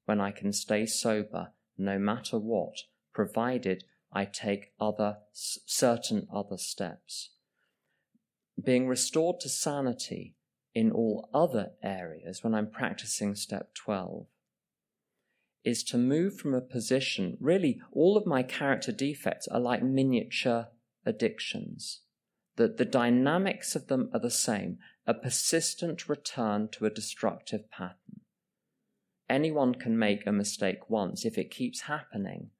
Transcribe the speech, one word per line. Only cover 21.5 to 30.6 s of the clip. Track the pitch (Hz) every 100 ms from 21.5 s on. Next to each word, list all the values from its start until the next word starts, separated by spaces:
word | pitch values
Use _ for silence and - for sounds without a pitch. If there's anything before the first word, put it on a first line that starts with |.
| - - - - - _ _ _ _ _ -
that | 113 113
the |
dynamics | 110 131 120 120 135 170 196 - -
of | 160 -
them | 131 123
are | 117
the | 120
same, | - - 107 95 - - _ -
a |
persistent | - 131 - - 165 160 - 170 151 -
return | 151 - - 113 104 107
to | - 107
a |
destructive | 107 110 - 107 90 - 107 -
pattern. | - 92 - - - _ _ _ _ _ _ _ _ _ _ -
Anyone | 127 156 151 131
can | 123 120 113
make | 107 101 -
a |
mistake | 101 101 -